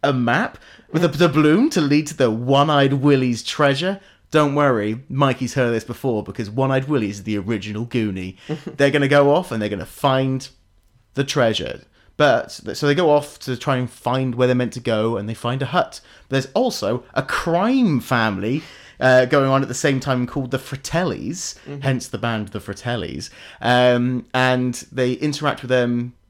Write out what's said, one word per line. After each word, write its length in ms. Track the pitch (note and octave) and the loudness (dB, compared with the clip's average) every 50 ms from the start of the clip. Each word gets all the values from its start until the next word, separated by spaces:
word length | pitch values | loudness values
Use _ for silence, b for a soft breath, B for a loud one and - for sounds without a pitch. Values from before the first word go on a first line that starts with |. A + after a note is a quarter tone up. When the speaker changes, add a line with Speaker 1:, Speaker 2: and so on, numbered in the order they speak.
Speaker 1:
A 100 | - C#3+ | 0 0
map 460 | C#3 B2+ A#2+ A#2 A#2+ D#3 A3 - - - B B B B B B | 0 2 0 0 0 0 -2 -4 -6 -14 B B B B B B
with 120 | - D#3+ - | -2 0 0
a 40 | E3 | 0
doubloon 640 | - D3 F3 E3+ C3 D#3+ D3+ D3+ D#3 G3 B3+ - | 2 2 2 4 4 4 4 4 4 4 4 2
to 100 | - F#3+ | 2 0
lead 260 | D#3 C#3 D3 D3+ D#3 D3 | 2 2 2 2 0 -2
to 80 | - | -2
the 140 | - C#3 A#2 | 0 2 2
One-Eyed 640 | G#2+ A2 A#2+ B2+ C#3 C#3 C#3+ D#3 D3+ C#3+ C#3 C3+ C#3+ | 2 0 0 2 4 4 4 4 4 4 4 4 2
Willie's 480 | C#3 B2+ D3 C#3+ C3+ C3 B2 A#2+ G#2+ | 2 4 4 4 4 4 0 -2 -2
treasure? 580 | - - - - D3+ C#3 C#3 C3+ E3+ F#3 G3 F#3+ b b b b b b | -6 -10 -2 0 2 2 2 0 -2 -4 -4 -6 b b b b b b
Don't 240 | - D#3 D3+ C#3+ C#3 | 2 2 2 2 2
worry, 460 | C#3+ D3 C#3 B2+ A2 G#2 G#2+ A2 A#2 C3+ _ | 2 2 2 2 0 0 -2 -4 -6 -8 _
Mikey's 460 | C3+ C3+ C#3+ C3+ B2 - C3 A#2 - | -2 0 0 0 0 -2 -4 -4 0
heard 180 | C#3 B2+ A#2 | 0 0 0
this 100 | A#2 A2+ | 0 -2
before, 400 | - - A#2 - - C3 A#2 G#2+ | -4 -6 -12 -6 -4 -2 -2 -2
because 260 | G2+ - G2 - A2+ G2+ | -4 -6 -8 -8 -8 -6
One-Eyed 360 | G#2+ B2 C3+ C3+ C3+ C3+ C3 C#3 | -2 -2 0 0 0 0 0 0
Willie 220 | D3+ C3 A2 G2 | 0 0 0 -2
is 140 | G2+ G2+ F#2 | -4 -6 -6
the 120 | G#2+ G#2+ | -4 -4
original 480 | G2+ F#2 G2+ A#2 G2+ F#2 G#2+ G#2 G#2 A#2 | -4 -2 -4 -4 -4 -4 -6 -8 -8 -8
Goonie. 520 | A#2 - B2 A2 G#2+ G2 F#2+ F#2 F#2 F#2 B B B D3+ | -4 -2 -2 -2 -2 -4 -6 -8 -10 -12 B B B -10
Speaker 2:
<laughs> 200 | D#3+ B B - | -10 B B -2
Speaker 1:
They're 160 | - C#3+ C#3 | 0 2 2
gonna 160 | C#3+ D3 C#3+ C3+ | 4 2 2 4
go 260 | C#3+ D3 C#3+ C#3+ C#3+ | 4 4 6 6 4
off 160 | F3 F3+ - | 2 0 -2
and 100 | B2 A2 | -6 -4
they're 80 | G#2+ G#2 | -4 -4
gonna 160 | G2+ F#2+ D#2+ | -4 -6 -8
find 640 | - - - - C#3 C3 C3 C3+ C3 C3 C3 C3 - _ _ _ _ _ _ _ _ _ _ _ _ _ | -12 -12 -2 0 0 2 2 0 -2 -4 -6 -8 -12 _ _ _ _ _ _ _ _ _ _ _ _ _
the 100 | - C3+ | -6 -4
treasure. 580 | C#3 - D3+ B2 A2+ A2 - D#2+ A#1 - - - _ b b b b b | -2 0 2 2 2 2 -2 -4 -8 -10 -12 -16 _ b b b b b
But, 360 | - D3+ C#3+ A#2+ A2 - - | 2 2 4 4 2 0 -4
so 340 | - - - - - - - | -14 -14 -12 -12 -8 -2 0
they 80 | C#3+ C#3+ | 0 2
go 160 | D#3+ F3+ D#3 | 2 4 4
off 300 | D3 D3 C#3+ - - - | 4 2 2 -2 -16 -14
to 160 | - - B2+ | -8 -8 -8
try 200 | A#2 - D3+ C3+ | -6 -2 -2 -2
and 140 | B2+ B2+ A#2+ | -2 -2 -6
find 440 | - - - A#2+ B2 C3 C3 C3 A#2 | -8 -6 -4 -2 -2 0 -2 -4 0
where 100 | A#2 B2+ | 0 2
they're 80 | B2 B2+ | 2 2
meant 200 | B2 B2 A#2 - | 2 0 -2 -4
to 60 | B2+ | -6
go, 360 | A2+ A#2+ A2+ G#2+ G#2+ A2+ A#2 | -4 -2 0 0 0 0 -2
and 120 | G2 G2+ G#2+ | -4 -6 -6
they 60 | A2+ | -8
find 260 | - - A#2 B2+ C3+ | -6 -6 -6 -4 -4
a 40 | C3+ | -6
hut. 340 | A2+ C3+ F3+ - - - - b b b b b b | -2 0 -2 -2 -2 -6 -20 b b b b b b
There's 180 | C3 C3+ C3 - - | -2 -2 -2 -2 -2
also 480 | - B3+ B3+ - - - G2 A#2 A#2+ B B B | 0 0 0 -2 -2 -4 -4 -4 -4 B B B
a 80 | - - | -6 -4
crime 720 | - - - - F3 E3 E3+ G3 A#3 C4 C4+ B3 G3 D3+ A#2+ | -4 -6 -4 -2 0 0 2 2 2 2 4 4 4 2 0
family, 640 | - - C3 A#2+ A2+ A2 G2+ F#2 G2 A2 C3 D#3 B B B B B B B B | 0 0 0 0 2 0 -2 -2 -2 -2 -2 -4 B B B B B B B B
uh, 240 | B2+ C3 B2+ B2+ B2+ | 2 6 6 6 6
going 240 | A#2+ D3 C#3+ C#3 C3+ | 6 4 2 4 4
on 140 | C3+ C3+ | 2 2
at 60 | C3+ - | 0 -2
the 60 | A#2+ | -6
same 240 | - - D3 C3+ C3 | -2 0 0 0 0
time 260 | - C#3+ C3 B2 B2 | -2 -2 -2 -2 -2
called 240 | A#2+ - D3 C3+ B2 | -4 -4 -6 -4 -4
the 60 | C3 B2+ | -6 -6
Fratellis, 1000 | - - - C3+ - - - E3 F#3 E3 G2 - B1+ G#2 E3 F#3 - - - - - | -6 -8 -12 -12 -10 -4 -2 -2 -2 -2 -4 -4 -6 -8 -8 -8 -10 -12 -12 -14 -16
Speaker 2:
Mm-hmm. 140 | - C#3+ C#3+ | -14 -12 -4
Speaker 1:
hence 260 | C3+ C#3 C3+ B2 - - | -2 -2 -2 -2 -4 -8
the 100 | - G#2+ | -8 -6
band 300 | A2+ A#2 A2+ A2 G#2 G2+ | -4 -4 -4 -4 -6 -6
The 100 | - G#2+ | -8 -10
Fratellis. 680 | - - G2 - - B2 A#2+ A#2 E2+ - - - - - B B B B B B | -8 -8 -10 -8 -6 -4 -4 -4 -4 -6 -8 -10 -12 -12 B B B B B B
Um, 680 | - A#2+ B2 B2 B2 B2 B2 B2 A#2+ B2+ B2+ B2 - _ - | 0 2 4 6 6 6 6 4 2 0 -2 -4 -6 _ -2
and 400 | C3 B2+ B2+ B2+ B2+ B2+ B2+ A#2+ - - _ | 2 2 2 2 2 0 -2 -4 -6 -12 _
they 220 | - C3 B2+ B2 B2+ | -4 -2 0 0 0
interact 480 | - - D3+ C#3+ C#3+ D3+ D3 - - | -2 -2 -4 -4 -2 -2 -4 -4 -4
with 80 | - B2 | -2 0
them. 440 | B2+ B2+ B2 A#2+ A#2+ A#2+ A#2+ B2 - _ _ | 0 2 2 0 0 -2 -4 -6 -12 _ _